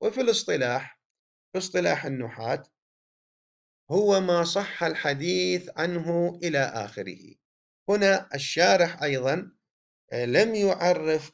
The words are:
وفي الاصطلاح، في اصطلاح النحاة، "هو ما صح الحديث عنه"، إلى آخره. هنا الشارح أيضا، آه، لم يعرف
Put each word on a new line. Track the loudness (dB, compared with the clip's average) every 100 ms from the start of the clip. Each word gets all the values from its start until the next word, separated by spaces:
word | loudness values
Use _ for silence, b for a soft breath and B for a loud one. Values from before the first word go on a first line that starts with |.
وفي | -4 0
الاصطلاح، | 0 0 0 0 0 -2 -6 -20 _ _ _ _ _
في | -8
اصطلاح | -4 0 0 0 -4
النحاة، | -6 -8 -8 -6 -6 -8 _ _ _ _ _ _ _ _ _ _ _ -2
"هو | 2 4 4
ما | 4 2
صح | 2 -2 -4 -4
الحديث | -4 -2 -2 -2 -2 0 0 -2 -6 -4
عنه"، | -4 -2 -2 0 0 -2
إلى | -2 0
آخره. | 0 -4 -8 -8 -10 -12 -18 -20 _ _ _ _ -2
هنا | 2 4 2 0 -8
الشارح | -6 2 4 6 2 0
أيضا، | -4 -2 -2 -2 -6 _ _ _ _ _ -10
آه، | -4 2
لم | 4 4 2
يعرف | 2 2 2 2 2 -2 -2